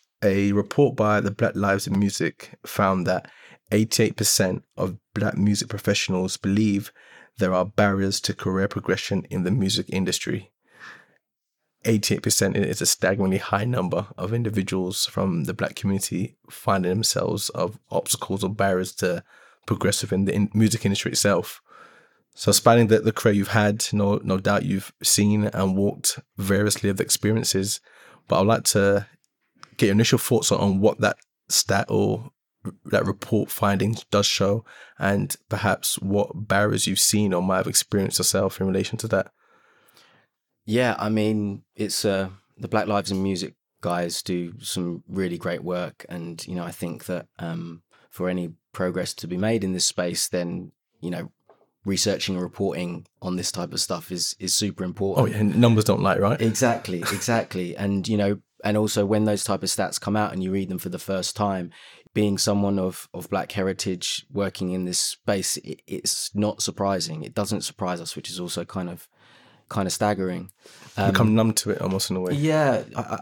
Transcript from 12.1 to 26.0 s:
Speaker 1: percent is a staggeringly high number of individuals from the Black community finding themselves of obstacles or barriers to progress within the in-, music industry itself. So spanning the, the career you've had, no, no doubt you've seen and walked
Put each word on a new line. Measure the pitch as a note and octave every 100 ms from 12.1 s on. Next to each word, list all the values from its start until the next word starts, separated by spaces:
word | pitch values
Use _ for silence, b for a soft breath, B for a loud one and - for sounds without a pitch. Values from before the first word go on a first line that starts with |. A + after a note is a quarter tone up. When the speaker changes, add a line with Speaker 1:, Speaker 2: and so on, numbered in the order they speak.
| -
Speaker 1:
percent | - - G2 G2
is | G2+ -
a | E2+
staggeringly | - F#2 G2 F#2+ F#2+
high | - G2
number | A#2 B2 F3+ F2 G2+ -
of | F#2
individuals | A#2 A2+ A2 F#2+ F#2+ F#2 F#2+ -
from | - F#2+ E2+
the | C#2+
Black | - -
community | - G2+ G2 - F2 A#2 - -
finding | - - G2 F2+
themselves | F#2+ A2+ - F#2 F2 -
of | - F2+ - _
obstacles | G#2+ - - - G2
or | G2
barriers | G#2 G2 F#2 F2+ -
to | F#2 F2 b b b b -
progress | G2+ F#2+ -
within | G2+ F#2+
the | F#2+
in-, | G2 G2+
music | G#2+ A2 A2 G2+
industry | G2+ -
itself. | - G2+ F2+ - - b b b b b b b
So | - -
spanning | G2 A#2 A#2 A2
the, | A2
the | A2+
career | - A2+
you've | G#2 G2
had, | G#2+ G#2 G#2+ -
no, | G#2 G2+ G#2
no | - F#2+
doubt | G2 G2+ G2
you've | G2 - -
seen | - - G#2 G#2+ G#2
and | - F#2+
walked | F#2+ G2+ -